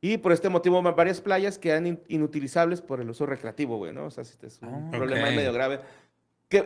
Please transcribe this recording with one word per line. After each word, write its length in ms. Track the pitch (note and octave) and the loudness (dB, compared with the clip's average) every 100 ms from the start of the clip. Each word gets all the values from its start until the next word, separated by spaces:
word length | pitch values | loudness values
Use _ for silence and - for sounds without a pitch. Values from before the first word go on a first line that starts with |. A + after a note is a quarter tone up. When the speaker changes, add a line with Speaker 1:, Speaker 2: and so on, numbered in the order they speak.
Speaker 1:
Y 160 | F3 A3 | 0 0
por 140 | F#3+ | 4
este 180 | E3+ F#3+ | 4 4
motivo, 320 | F3+ F3 F3+ | 2 4 4
va-, 120 | F3 | 4
varias 280 | D#3+ E3+ F#3 | 4 2 2
playas 380 | G3+ F#3+ G3 F#3+ | 0 0 0 -2
quedan 260 | F3 D#3 F3 | 0 0 0
in-, 160 | E3+ - | -4 -4
inutilizables 720 | E3 D3+ D3+ C3+ E3+ E3+ F3 | -2 0 -2 -2 2 2 0
por 180 | - C3 | -6 -6
el 100 | A#2 | -6
uso 160 | A#2 C#3+ | -6 -4
recreativo, 500 | C3+ A2+ A2 C#3+ A2+ | -4 -8 -6 -4 -4
güey, 160 | F2+ | -6
¿no? 120 | - D3+ | -8 -12
O 40 | |
sea, 140 | D3 | -12
sí, 80 | A#2+ | -16
este 140 | _ A#2 | _ -20
es 120 | - | -18
un 100 | - | -14
Speaker 2:
Ah. 160 | C#3 D#3 D#3+ | -12 -8 -4
Speaker 1:
problema 300 | C3 C3 C#3 | -2 0 0
Speaker 3:
Ok. 60 | C3+ | 0
Speaker 1:
medio 180 | C#3 | 0
grave. 260 | A#2+ C3 C3+ - - _ _ _ _ _ | 0 -2 -2 -8 -20 _ _ _ _ _
Que, 140 | G3 | 2